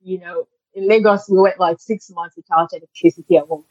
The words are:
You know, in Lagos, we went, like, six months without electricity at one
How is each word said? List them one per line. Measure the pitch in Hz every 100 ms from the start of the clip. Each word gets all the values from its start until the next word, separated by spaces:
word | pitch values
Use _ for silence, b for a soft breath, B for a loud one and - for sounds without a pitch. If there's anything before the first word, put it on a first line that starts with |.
You | - 185
know, | 175 180 - _ _
in | 196 190
Lagos, | 220 214 202 202
we | 190
went, | 190 185
like, | 180 170
six | - 214 -
months | 175 170 -
without | - 165 170
electricity | 165 165 - 170 - 165 170
at | 151
one | 156 -